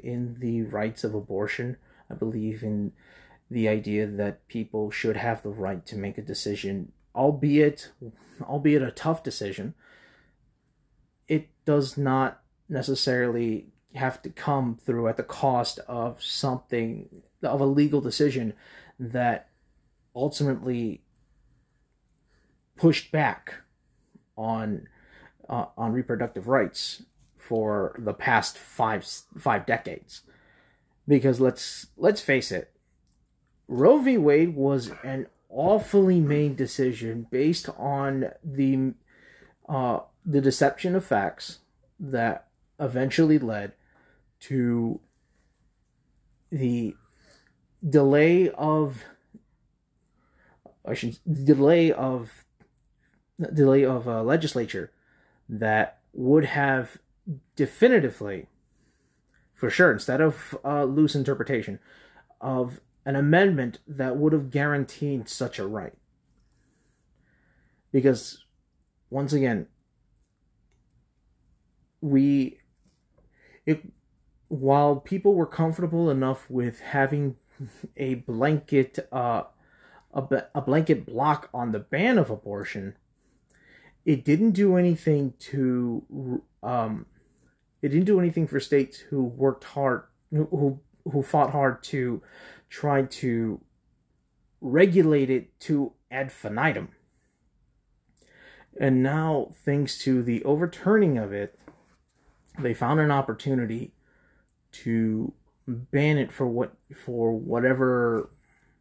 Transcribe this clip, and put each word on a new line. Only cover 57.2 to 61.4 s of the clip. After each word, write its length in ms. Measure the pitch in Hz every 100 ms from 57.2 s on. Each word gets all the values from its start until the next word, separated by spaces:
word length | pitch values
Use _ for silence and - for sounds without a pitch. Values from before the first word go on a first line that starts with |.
| - 135 _ -
definitively, 920 | 131 - 247 233 131 - 104 92 - _ _ _ _ _ _ _ _ _ _
for 160 | - 120
sure, 220 | - 175
instead 280 | 104 - 131
of, 360 | 156 151 - -
uh, 200 | 139 147
loose 300 | 135 143 151
interpretation, 640 | 143 135 135